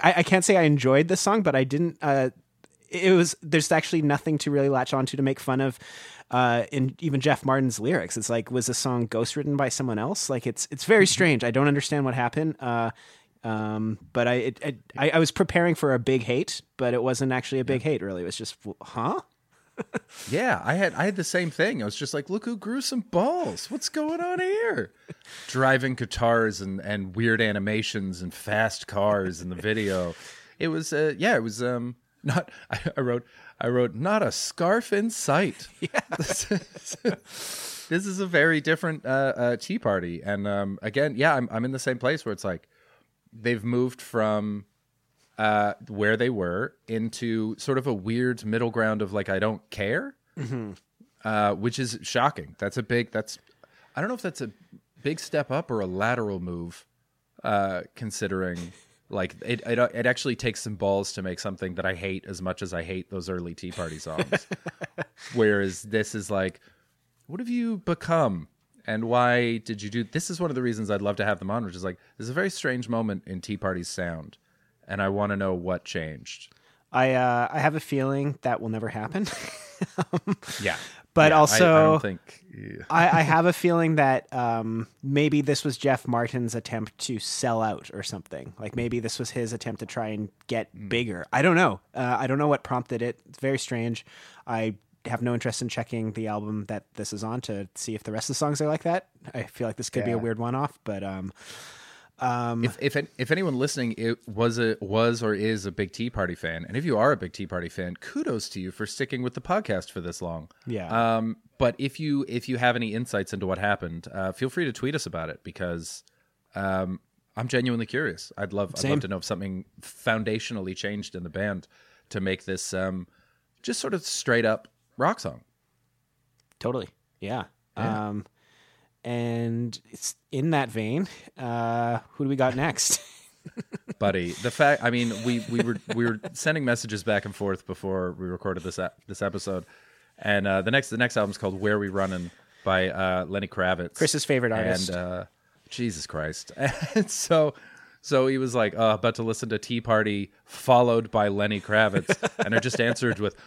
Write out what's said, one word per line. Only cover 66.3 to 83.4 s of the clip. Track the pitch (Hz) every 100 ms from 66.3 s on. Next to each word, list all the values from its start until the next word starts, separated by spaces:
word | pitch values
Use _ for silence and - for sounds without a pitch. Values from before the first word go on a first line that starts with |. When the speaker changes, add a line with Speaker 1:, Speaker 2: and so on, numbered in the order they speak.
Speaker 2:
like, | 98 95 - _ _ _ _ _ _ -
"What | 180
have | 240
you | 240 233 208
become? | - 170 - 165 131 90 73 _ _ _ -
And | 110 113
why | 123 123 120 120 117
did | 110 104
you | 104
do," | 117
this | 110 160 -
is | 170
one | 170
of | 127
the |
reasons | 123 107 104
I'd | 101
love | 101 98
to | 104
have | 98
them | 95
on, | 113 104
which | 90
is |
like, | 92 90 _ -
"This | 110
is |
a |
very | 139 196
strange | - 147 127 113
moment | 117 110 98 -
in | 92
Tea | - 101
Party's | 98 90 87
sound, | - 87 82 76 - _ _ _ _ -
and | 98
I | 98
wanna | 101 104 98
know | 95
what | 92 87 90 -
changed." | 87 78 76 - - - _ _ _ _
Speaker 1:
I, | 127 131
uh, | 127 127 120 120
I | 151
have | 147 151
a |
feeling | - 139 135 139 143 139
that | 127 117
will | 113
never | 110 110
happen. | 107 107 185 208
<laughs> | - - - - - - -
Um, | 165 175 - 196 - -
Speaker 2:
Yeah. | 98 78 - - _ -
Speaker 1:
but | 156
Speaker 2:
Yeah, | 156
I, |
Speaker 1:
also, | 151 - 180 160
Speaker 2:
I | 156
don't | 156
think, | 104 90 - - - -
yeah. | 104 104 -
Speaker 1:
I, | 165 170
I | 165
have | 147 160